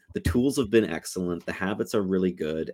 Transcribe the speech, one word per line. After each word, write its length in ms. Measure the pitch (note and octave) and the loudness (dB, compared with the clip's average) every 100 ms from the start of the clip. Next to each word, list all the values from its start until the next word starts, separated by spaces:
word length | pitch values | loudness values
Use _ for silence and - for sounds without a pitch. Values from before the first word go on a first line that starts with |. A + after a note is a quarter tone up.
| - | -8
The 80 | G#2 | -4
tools 380 | - B2 C#3 C#3 | 0 2 2 0
have 100 | G#2 | 4
been 160 | A2+ | 4
excellent. 640 | F2+ D#2+ - F#2+ F2+ E2+ - | 4 -2 -6 -4 -2 -4 -6
The 60 | |
habits 420 | - G2 G#2+ - | -4 -2 -2 -2
are 80 | A2 | 0
really 300 | F#2 F#2 F#2 | 2 2 2
good. 380 | F2 D#2 D#2+ - | 0 -4 -4 -4